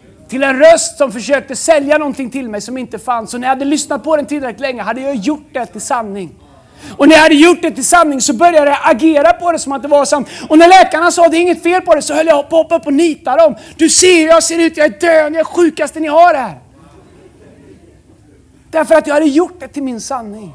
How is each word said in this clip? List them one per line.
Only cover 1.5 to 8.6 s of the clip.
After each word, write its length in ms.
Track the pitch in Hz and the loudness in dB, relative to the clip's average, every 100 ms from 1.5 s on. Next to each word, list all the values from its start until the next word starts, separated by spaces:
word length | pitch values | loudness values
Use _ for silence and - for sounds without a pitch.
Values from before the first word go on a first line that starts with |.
| 254 | -8
sälja 420 | - 311 277 302 | -2 0 0 -2
någonting 320 | 294 240 247 | -2 -8 -10
till 200 | 277 240 | -10 -10
mig 120 | 208 | -10
som 160 | 208 254 | -10 -12
inte 220 | 247 220 | -12 -12
fanns. 340 | 254 233 220 | -6 -6 -6
Och 60 | 247 | -8
när 80 | 247 | -4
jag 80 | 262 | -4
hade 100 | 277 | -2
lyssnat 380 | 302 - 285 | -4 -4 -8
på 120 | 294 302 | -2 -2
den 100 | 269 | -2
tillräckligt 360 | 294 262 196 | -8 -8 -8
länge 200 | 269 247 | -8 -8
hade 200 | 196 240 | -8 -6
jag 140 | 269 269 | -6 -6
gjort 340 | 202 294 - | -6 -8 -8
det 120 | 262 226 | -10 -10
till 160 | 214 | -12
sanning. 540 | - 254 214 202 165 - _ _ _ _ - 202 | -6 -6 -6 -12 -14 -18 _ _ _ _ -14 2
Och 100 | 285 | 4
när 80 | 311 | 6
jag 60 | |
hade 140 | 320 294 | 6 6
gjort 260 | 349 339 | 4 2
det 100 | 330 | -2
till 140 | 220 254 | -4 0
sanning 360 | 349 311 269 | 2 2 0
så 120 | - | -4
började 360 | 226 349 311 | 2 2 4